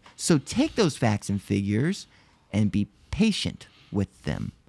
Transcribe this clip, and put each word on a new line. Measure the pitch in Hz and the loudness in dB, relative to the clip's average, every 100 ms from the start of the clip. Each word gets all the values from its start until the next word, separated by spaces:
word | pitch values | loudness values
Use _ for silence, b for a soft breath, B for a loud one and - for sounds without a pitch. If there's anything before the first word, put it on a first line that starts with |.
| b b | b b
So | - 156 | 2 2
take | - - 311 - | 2 0 0 2
those | 185 - | 0 2
facts | 113 104 - | 0 0 -2
and | - | -4
figures | - 101 101 104 156 202 - b b b b | 0 -2 0 0 0 -4 -10 b b b b
and | 101 104 | 0 2
be | 101 104 _ - | 0 -2 _ -8
patient | - 220 - - - - _ - | 0 2 2 -4 -8 -18 _ -6
with | 101 98 _ | -2 -2 _
them, | - 52 50 - | -6 -6 -6 -12